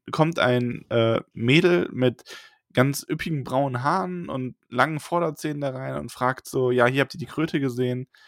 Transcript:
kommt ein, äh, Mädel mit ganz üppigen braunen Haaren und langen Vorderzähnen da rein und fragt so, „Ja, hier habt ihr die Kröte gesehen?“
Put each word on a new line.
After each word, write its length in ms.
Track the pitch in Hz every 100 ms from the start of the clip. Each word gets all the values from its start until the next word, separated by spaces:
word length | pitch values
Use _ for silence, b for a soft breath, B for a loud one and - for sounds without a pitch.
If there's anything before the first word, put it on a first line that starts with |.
| -
kommt 260 | - 156 160
ein, 480 | 123 123 123 120 -
äh, 300 | 117 113 113 -
Mädel 560 | - 117 147 180 175 -
mit 320 | - 127 120 - B B B _
ganz 340 | - 135 139 -
üppigen 360 | 156 - 156
braunen 380 | 123 131 143 123
Haaren 460 | 139 180 185 180 175
und 280 | 135 127 - _
langen 300 | 123 139 156
Vorderzähnen 600 | - 175 170 151 156 147
da 100 | 139
rein 260 | 131 135 135
und 140 | 123
fragt 380 | - 127 127 -
so, 220 | 135 127
„Ja, 160 | 123 120
hier 160 | 135
habt 120 | 135
ihr 40 | 180
die 60 | 123
Kröte 340 | - 160 156
gesehen?“ 480 | 139 120 127 123 131 b